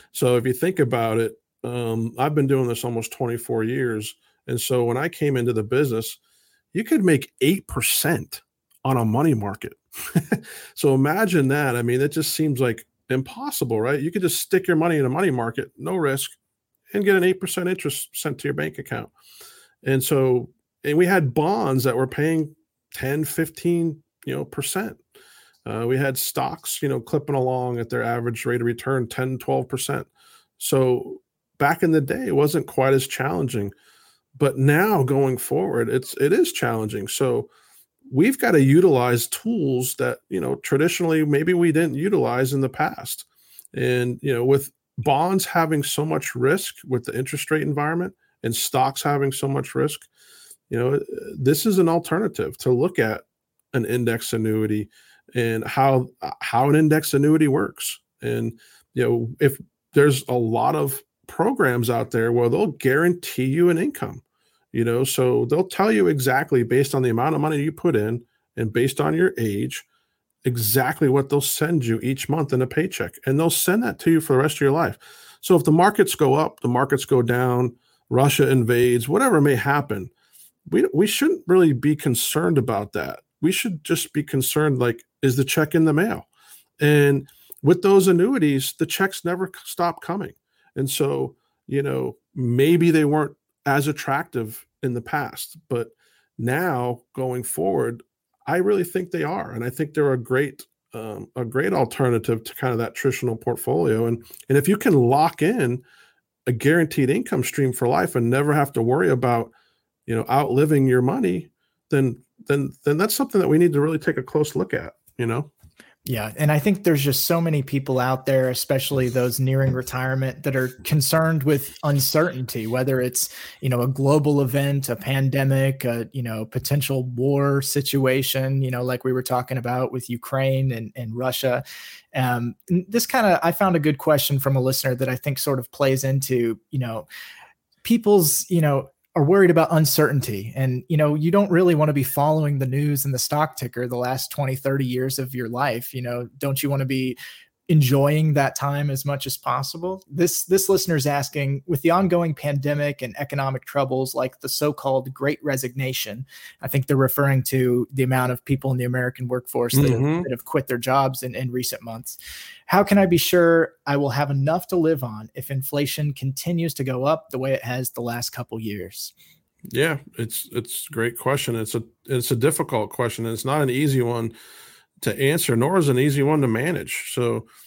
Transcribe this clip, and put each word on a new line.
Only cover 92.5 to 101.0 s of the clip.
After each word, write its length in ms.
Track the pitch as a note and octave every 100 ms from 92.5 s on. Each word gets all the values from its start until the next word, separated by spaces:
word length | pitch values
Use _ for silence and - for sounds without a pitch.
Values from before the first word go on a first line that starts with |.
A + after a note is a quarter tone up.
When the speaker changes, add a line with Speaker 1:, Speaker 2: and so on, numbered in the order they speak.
| A#2+ D3 E3+ E3+
Speaker 1:
they 160 | D#3 D3
weren't 320 | D3+ C#3+ - _ _ C#3+
as 220 | C#3 C#3+
attractive 800 | D3 - C#3 E3+ B2 A2 - - _
in 120 | C3+
the 80 | A#2+
past, 560 | - D3 C3 - - - _
but 200 | A#2+ A2+ _ _ _ _ -
now 640 | A#2+ C#3+ F3+ B2+ B2 B2 _
going 300 | - B2+ B2
forward, 600 | A#2 - F#3 D#3+ A#2 A#2 _ _ _ _ -
I 120 | E3+
really 260 | G3 G3
think 280 | F3 F#3+ F3
they 120 | E3+
are. 280 | D3 F#3+ -
And 120 | A#2
I 60 | B2
think 240 | C3 D3+
they're 180 | D#3 C#3+
a 60 | B2+
great, 480 | A2 C3 D3 - - _ _
um, 360 | A#2